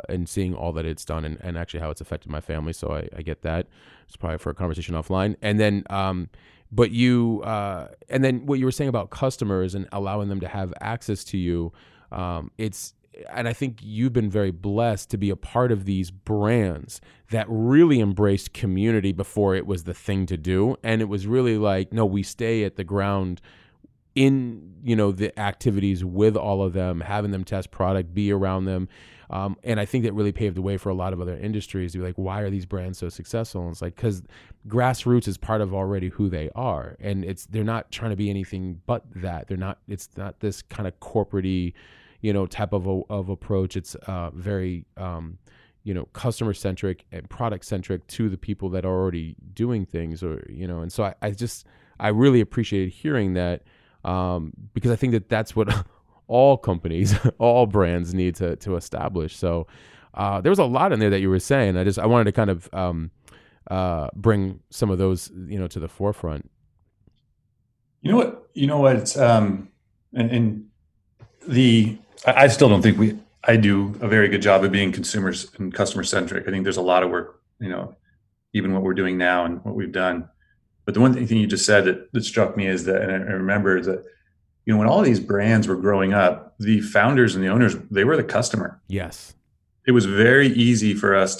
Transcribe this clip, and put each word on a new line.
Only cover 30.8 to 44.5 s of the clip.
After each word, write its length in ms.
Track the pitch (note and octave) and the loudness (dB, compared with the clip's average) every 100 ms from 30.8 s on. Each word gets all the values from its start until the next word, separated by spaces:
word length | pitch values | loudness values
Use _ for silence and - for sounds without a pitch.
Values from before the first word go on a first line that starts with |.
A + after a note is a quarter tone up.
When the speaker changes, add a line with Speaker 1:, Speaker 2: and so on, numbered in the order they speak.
| G2+ | -4
Speaker 1:
a 60 | |
lot 180 | F#2 F#2 | -4 -4
of 80 | F2+ | -6
other 160 | F2 F2+ | -8 -8
industries 560 | G#2 G#2+ - G2 F2+ | -6 -6 -6 -6 -6
to 60 | F#2 | -6
be 60 | |
like, 120 | F2+ F2+ | -8 -6
"Why 240 | F#2 G2 | -6 -4
are 100 | G2+ | -4
these 160 | G2 F2+ | -6 -6
brands 320 | G2 F2+ F#2 | -8 -8 -8
so 100 | E2+ | -10
successful?" 540 | - E2+ A2+ A2+ F#2+ | -12 -8 -6 -6 -8
And 80 | F2 | -8
it's 100 | D#2+ | -8
like, 140 | F2 | -10
'cause 300 | - A#2 F#2+ - - - - G#2+ | -4 -4 -4 -8 -20 -20 -20 -4
grassroots 600 | A2+ B2 B2+ B2 B2 G#2 | 0 0 0 2 2 2
is 100 | F#2 | -4
part 220 | - A2 | -4 -2
of 120 | G2+ | -2
already 360 | F#2+ F#2+ G2+ F2+ | -4 -4 -4 -4
who 200 | - G2+ | -2 -2
they 220 | E2+ D2+ A2 | -2 -6 -6
are. 400 | B2+ D#2 A#1+ - | -4 -4 -8 -10
And 260 | G2+ G2 | -6 -4
it's, 220 | F2+ F#2+ - | -6 -10 -8
they're 160 | A2 | -4
not 300 | G#2+ A2+ - | -2 -4 -8
trying 180 | - A#2 | -8 -6
to 60 | G2 | -4
be 120 | G#2 | -4
anything 520 | G2 F#2+ F#2+ F#2 E2+ - | -4 -8 -8 -8 -8 -6
but 180 | A#2+ - | -6 -8
that. 320 | F#2 F2+ E2 - | -10 -8 -8 -8
They're 100 | F#2 | -8
not, 220 | F#2+ - - | -8 -10 -12
it's 220 | G2+ - - | -14 -14 -14
not 240 | G2 - | -14 -8
this 220 | G#2+ - | -8 -8
kind 260 | - - F#2+ | -12 -10 -10
of 100 | - | -10
corporate-y, 760 | - A2+ G2+ G2 F#2 F#2 F2 - - - _ _ | -6 -4 -2 -2 -2 -2 -4 -8 -18 -20 _ _
you 120 | G#2+ | -2
know, 120 | G2+ F#2 | -2 -2
type 260 | - F#2+ | -6 -4
of 160 | G2+ F#2 | -4 -2
a, 140 | F#2+ - | -4 -4
of 200 | G2+ F#2+ | -6 -6
approach. 480 | F#2+ - G2 F#2 F#2+ | -8 -4 -2 -2 -4
It's, 180 | E2+ | -10
uh, 360 | - - F#2 E2+ | -12 -10 -8 -10
very, 540 | D#2+ F#2 | -10 -6